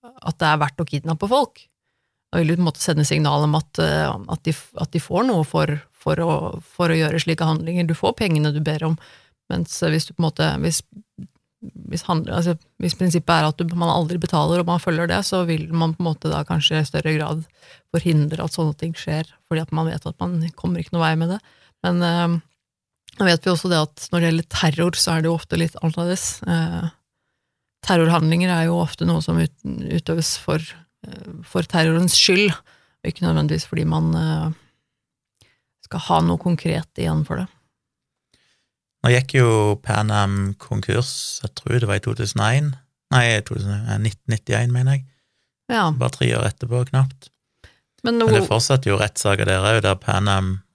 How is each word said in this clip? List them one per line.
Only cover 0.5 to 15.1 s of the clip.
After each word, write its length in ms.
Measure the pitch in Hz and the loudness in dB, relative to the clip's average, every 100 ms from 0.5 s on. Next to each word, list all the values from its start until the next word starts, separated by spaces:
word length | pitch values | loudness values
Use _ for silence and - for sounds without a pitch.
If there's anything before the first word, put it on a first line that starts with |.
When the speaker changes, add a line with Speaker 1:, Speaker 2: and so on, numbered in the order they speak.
| 156 | 2
Speaker 1:
verdt 200 | 147 - | 0 -4
å 40 | 160 | -6
kidnappe 420 | 147 160 156 202 | -4 -4 -4 2
folk. 320 | 262 269 - - _ _ _ _ _ _ | 2 2 -4 -20 _ _ _ _ _ _
Da 80 | 170 | 0
vil 80 | 156 | 2
du 60 | 170 | 2
på 40 | |
en 60 | 175 | 0
måte 160 | - | 0
sende 220 | - 156 143 | -2 2 2
signal 380 | 151 151 143 151 | 2 2 2 2
om 100 | 156 | 0
at, 240 | - - | -2 -2
eh, 300 | 156 151 151 | 0 0 -2
at 320 | 107 98 160 | -4 -8 -6
de 80 | - | -4
f-, 220 | 156 - - | -6 -8 -8
at 160 | 160 | -4
de 80 | 170 | -4
får 240 | - 175 254 | -2 0 2
noe 160 | 190 156 | 2 0
for, 300 | 160 151 147 - | 0 -2 -4 -8
for 260 | _ 160 156 | _ -2 0
å, 120 | 170 151 160 165 | 0 -2 -4 -10
for 300 | - - 175 | -16 -2 0
å 60 | 160 | 2
gjøre 240 | 156 165 | 0 -2
slike 220 | 170 160 160 | -2 -2 0
handlinger. 400 | 156 160 175 170 | 0 -2 -2 0
Du 80 | 165 | 0
får 220 | - 247 | -2 0
pengene 320 | 208 151 151 | 0 2 2
du 80 | 151 | 0
ber 220 | 151 151 | -2 -2
om, 140 | 160 160 - - _ _ _ | -2 -4 -6 -20 _ _ _
mens 280 | 175 165 - | -6 -6 -2
hvis 300 | 165 160 - | 0 0 -4
du 40 | |
på 60 | - | -2
en 60 | 165 | -4
måte, 220 | - 156 147 | 0 -2 0
hvis, 220 | 156 160 - 202 - - - _ _ _ 226 - - | -2 -2 -6 -20 -20 -20 -20 _ _ _ -18 -16 -10
hvis 160 | 165 - | -8 -2
handl-, 280 | 165 - - | -2 -2 -2
altså, 220 | 170 165 _ _ | -2 -4 _ _
hvis 140 | 175 - | -6 0
prinsippet 320 | 180 165 - | 0 0 2
er 160 | 165 156 | 2 2
at 100 | 151 | -2
du, 140 | 170 170 | -4 -2
man 100 | 170 | 0
aldri 260 | 170 160 175 | 0 0 -2
betaler 400 | - 156 151 175 | -2 0 2 0
og 60 | 175 | 0
man 160 | 170 | 0
følger 240 | - 160 | 0 -2
det, 120 | 170 | 0